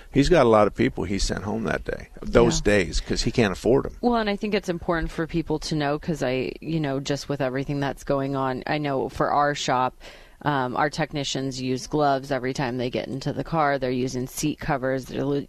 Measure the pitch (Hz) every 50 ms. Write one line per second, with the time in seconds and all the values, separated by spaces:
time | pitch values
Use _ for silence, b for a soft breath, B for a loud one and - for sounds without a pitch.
0 | B B - 135 143 143 180 160 127 117 110 107 104 95 - - 117 131 - -
1 | 87 87 101 95 - - - - 92 104 104 113 110 76 - - - - - -
2 | - - - - - 107 - 123 120 117 - 82 - 101 104 101 87 76 - -
3 | - - 101 - - 127 - - 113 98 90 - - 104 127 139 - - - -
4 | - 240 240 233 214 202 202 202 220 208 196 196 - - 170 170 - - 170 165
5 | 160 160 - - 165 151 - 165 151 - 156 143 - - 165 151 147 143 147 151
6 | - - 156 143 147 127 127 131 113 - - - - 143 165 160 151 139 135 139
7 | 139 - 143 139 - - 147 139 139 127 123 135 135 - 147 143 139 135 123 -
8 | - - 143 139 135 139 139 135 135 131 127 117 - - 156 151 147 143 135 131
9 | 104 131 - - 151 - - 143 147 143 147 - - - 131 123 127 127 - B
10 | B B B B B B B B - 147 147 135 127 127 117 - 151 147 - -
11 | 156 - - 147 139 - - 139 135 139 127 131 127 127 127 123 - - - 151
12 | 147 143 139 135 135 139 139 127 123 131 135 - 143 120 123 127 120 127 120 110
13 | - - 120 135 - 147 123 127 139 - 165 165 147 143 143 135 131 127 131 123
14 | 123 131 131 123 127 127 - - - 151 - - - - 147 127 127 131 131 131
15 | 123 135 120 120 135 139 143 143 117